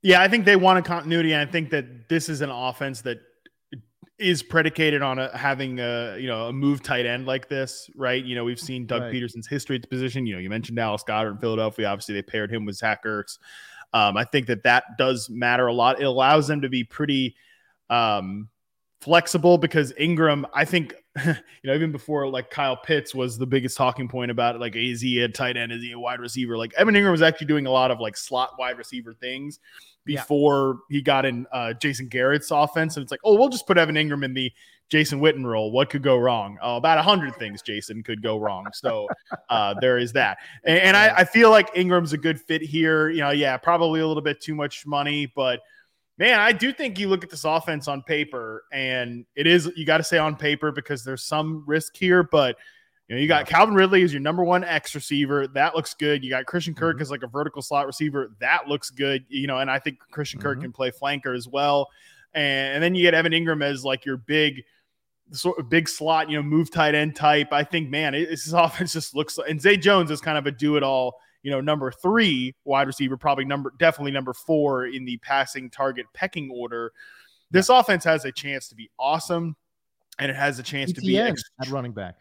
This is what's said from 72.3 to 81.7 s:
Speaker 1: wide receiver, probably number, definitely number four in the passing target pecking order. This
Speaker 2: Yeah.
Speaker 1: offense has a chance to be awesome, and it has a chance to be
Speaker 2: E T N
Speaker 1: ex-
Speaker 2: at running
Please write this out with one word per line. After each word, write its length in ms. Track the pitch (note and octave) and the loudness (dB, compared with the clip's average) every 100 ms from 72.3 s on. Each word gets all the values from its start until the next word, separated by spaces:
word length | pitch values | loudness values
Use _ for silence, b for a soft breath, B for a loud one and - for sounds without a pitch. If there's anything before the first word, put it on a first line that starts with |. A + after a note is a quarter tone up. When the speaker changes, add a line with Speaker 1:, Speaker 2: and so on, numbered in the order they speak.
| C3+ B2+ - | 2 -4 -10
Speaker 1:
wide 220 | C#3+ C3+ C3+ | -2 0 0
receiver, 320 | C3 C3+ C3 | -2 -4 -2
probably 260 | D3+ C#3 | -2 0
number, 300 | C3+ C#3 C3+ _ | -2 -4 -6 _
definitely 340 | E3 D#3 C#3+ | 2 2 -4
number 200 | C#3 B2+ | -4 -6
four 540 | B2 - D#3+ D3 C3 B2+ | -10 0 2 2 0 -4
in 180 | C3+ | -8
the 140 | B2+ A#2+ | -8 -10
passing 500 | - C#3 C3 C#3 B2+ | -2 -2 -2 -6 -14
target 380 | - C3+ B2+ B2 | -4 -4 -4 -12
pecking 360 | - F#3+ F3 C3+ | -8 -6 -6 -10
order. 400 | B2 A#2+ A#2 A#2 b b b b b b | -8 -8 -6 -8 b b b b b b
This 180 | F3 F#3+ | 2 6
Speaker 2:
Yeah. 120 | B3+ | 6
Speaker 1:
offense 220 | B3 F#3 | 6 2
has 200 | E3+ D#3+ | 2 0
a 80 | C3+ | -2
chance 340 | - C#3+ C#3 - | -10 -8 -10 -10
to 60 | |
be 140 | A2+ A2+ - | -20 -20 -4
awesome, 560 | C3+ D#3+ - E3+ E3+ D3+ _ _ _ _ _ - | -2 -2 -2 -4 -4 -8 _ _ _ _ _ -8
and 120 | C#3 | -6
it 60 | C3 | -2
has 220 | C#3+ B2+ | -4 -4
a 40 | |
chance 280 | B2+ C#3+ C#3 | -10 -6 -6
to 80 | E3 | -4
be 60 | F#3 | 0
Speaker 2:
E 20 | |
T 80 | F#3+ | 0
N 80 | A#3 | 0
Speaker 1:
ex- 180 | D#3+ - _ | -4 -10 _
Speaker 2:
at 80 | |
running 240 | C3 | -8